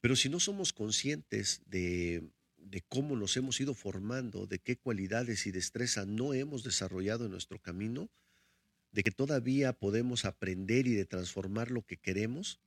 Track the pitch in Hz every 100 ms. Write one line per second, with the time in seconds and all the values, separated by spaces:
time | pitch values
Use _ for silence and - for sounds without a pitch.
0 | 120 131 135 170 185 202 185 - 107 107
1 | 139 151 76 107 98 - - 95 90 90
2 | 87 85 82 _ _ _ 95 98 - 127
3 | 147 131 101 - 131 120 139 120 101 95
4 | 101 123 123 95 95 95 - 123 - 107
5 | 95 110 123 107 - 92 87 - 120 -
6 | 98 107 135 131 139 143 110 - 95 92
7 | 95 113 117 92 - 92 - 87 107 123
8 | 202 _ _ _ _ _ _ _ _ -
9 | 104 - 139 147 120 135 135 120 101 107
10 | 123 120 101 - 95 92 95 120 127 110
11 | 92 92 90 - 92 101 117 123 - -
12 | - 95 110 131 202 -